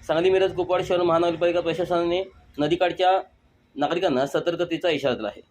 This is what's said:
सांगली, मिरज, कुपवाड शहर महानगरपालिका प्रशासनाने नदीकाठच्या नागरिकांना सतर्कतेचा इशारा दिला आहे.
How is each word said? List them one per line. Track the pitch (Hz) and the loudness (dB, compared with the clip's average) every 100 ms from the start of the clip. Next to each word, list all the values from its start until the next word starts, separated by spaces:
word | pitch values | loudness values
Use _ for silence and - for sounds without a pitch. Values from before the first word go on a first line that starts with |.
| - | -2
सांगली, | 160 185 | 0 2
मिरज, | 190 185 | 4 2
कुपवाड | 175 170 180 | -2 -2 -2
शहर | 175 180 | 0 0
महानगरपालिका | 175 165 175 160 175 175 | 2 2 2 2 0 0
प्रशासनाने | 170 160 175 175 170 180 190 - _ - | -2 -2 0 0 0 -2 -4 -12 _ -4
नदीकाठच्या | 151 170 180 165 180 190 - _ _ _ _ - | 0 2 0 2 2 2 -2 _ _ _ _ -4
नागरिकांना | 147 170 185 127 139 | -2 0 0 0 0
सतर्कतेचा | 165 170 165 170 160 175 | -2 -2 -2 -4 -2 -2
इशारा | 151 139 | 0 -2
दिला | 113 107 | -2 -6
आहे. | - - | -10 -20